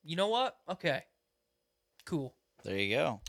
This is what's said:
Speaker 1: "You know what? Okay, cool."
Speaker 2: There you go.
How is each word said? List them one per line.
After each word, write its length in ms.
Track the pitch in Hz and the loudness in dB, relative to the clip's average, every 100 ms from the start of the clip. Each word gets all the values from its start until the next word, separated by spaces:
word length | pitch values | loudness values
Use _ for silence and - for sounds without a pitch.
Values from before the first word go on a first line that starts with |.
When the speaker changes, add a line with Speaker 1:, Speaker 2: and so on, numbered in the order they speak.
Speaker 1:
"You 140 | 151 170 | -6 0
know 120 | 202 | 2
what? 280 | 233 254 - - | 2 0 -4 -10
Okay, 360 | 185 170 135 - _ _ _ _ _ _ _ _ _ | -2 0 0 -4 _ _ _ _ _ _ _ _ _
cool." 300 | - 160 131 - _ _ | -6 -4 -4 -10 _ _
Speaker 2:
There 120 | 95 98 | -6 -2
you 200 | 101 120 | 2 2
go. 240 | 160 104 | 2 -2